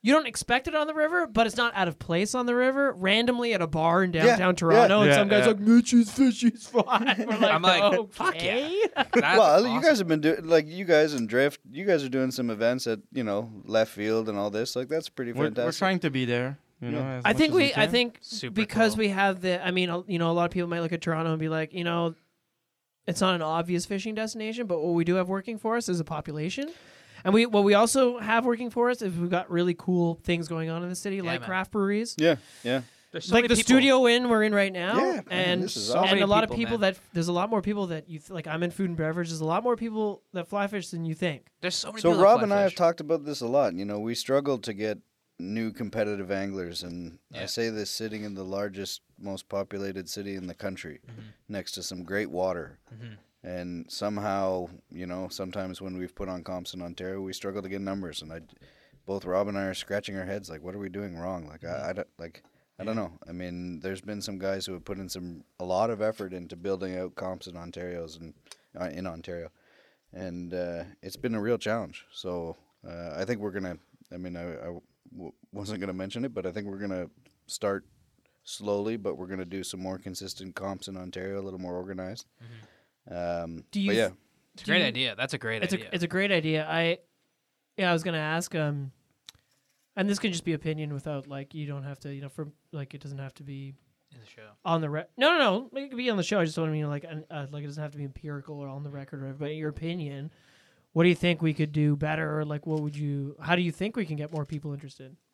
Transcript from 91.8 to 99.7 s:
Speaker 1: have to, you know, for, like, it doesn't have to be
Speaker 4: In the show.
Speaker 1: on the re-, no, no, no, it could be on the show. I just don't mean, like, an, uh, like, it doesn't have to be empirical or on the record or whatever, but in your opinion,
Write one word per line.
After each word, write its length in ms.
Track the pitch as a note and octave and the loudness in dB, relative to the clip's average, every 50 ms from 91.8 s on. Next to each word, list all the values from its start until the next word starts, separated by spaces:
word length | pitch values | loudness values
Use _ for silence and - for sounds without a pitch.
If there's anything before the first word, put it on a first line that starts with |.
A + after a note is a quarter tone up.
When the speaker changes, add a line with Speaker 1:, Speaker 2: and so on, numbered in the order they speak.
| C3+ | -10
Speaker 1:
have 160 | C#3+ C#3 - | -12 -14 -12
to, 120 | - C#3+ C#3 | -12 -12 -12
you 80 | C#3 | -12
know, 60 | C#3+ C#3 | -14 -14
for, 180 | - - D3+ D3 - _ _ _ | -10 -10 -12 -12 -12 _ _ _
like, 220 | - D3 C#3 - - | -10 -10 -10 -10 -12
it 60 | C#3 | -16
doesn't 160 | - C#3+ C#3 C#3 | -14 -12 -12 -10
have 160 | C#3 C3+ _ | -12 -12 _
to 80 | - | -16
be 320 | D3 C#3 C#3 C3+ C#3 C3+ C3+ C3+ _ _ _ _ _ _ | -16 -14 -12 -12 -12 -14 -16 _ _ _ _ _ _ _
Speaker 4:
In 80 | - B2 | -20 -20
the 60 | A2 | -20
show. 220 | - - - A2 G#2+ G#2 _ _ | -20 -20 -20 -20 -20 -20 _ _
Speaker 1:
on 160 | - E3 E3 | 0 0 0
the 80 | D#3+ D3 | 0 -2
re-, 140 | D3 D3+ E3+ - _ - | -4 -6 -6 -8 _ 2
no, 200 | C4 D#4 F4 E4 | 4 4 6 6
no, 300 | C4+ G#3+ F#3 G#3+ C4 A#3 | 4 4 2 0 -2 -6
no, 60 | - C4+ | -10 -10
it 80 | C#4 C#4 | -10 -8
could 60 | C4 A#3 | -8 -4
be 100 | B3+ B3 | -2 0
on 60 | A3 | 0
the 60 | G3 | 0
show. 180 | E3 - G#3+ G3+ | 0 0 2 2
I 40 | E3+ | 2
just 120 | D#3+ D#3 | 0 0
don't 160 | E3 E3 D#3 | -2 -2 -2
mean, 160 | D#3 D3+ D3+ D3 | -2 -2 -2 -4
like, 160 | D3 C#3+ C#3+ | -6 -6 -8
an, 200 | E3 D#3+ D#3 D#3 _ | -10 -12 -12 -12 _
uh, 160 | E3+ D3+ C#3 C3+ | -12 -10 -10 -10
like, 100 | D3 D3 | -10 -12
it 40 | D3 | -12
doesn't 160 | D3 C#3+ D#3 | -10 -10 -10
have 100 | D3+ D3 | -10 -10
to 60 | C#3+ D3 | -10 -10
be 60 | C#3+ | -12
empirical 540 | C#3 C3+ - - D3+ D3 C#3+ C3+ - D3+ C#3+ | -12 -12 -12 -12 -10 -10 -10 -10 -12 -12 -12
or 100 | C#3+ C#3 | -12 -10
on 140 | C3+ C#3 | -10 -10
the 80 | D3 C#3+ | -10 -10
record 300 | C#3+ C#3 C#3 C3+ - C#3 | -12 -12 -14 -12 -12 -12
or 40 | C3+ | -10
whatever, 140 | C3+ C3+ C#3+ | -10 -8 -8
but 100 | D3 C#3+ | -8 -8
in 80 | D#3 D#3 | -6 -4
your 100 | D#3 | -6
opinion, 600 | D3+ | -6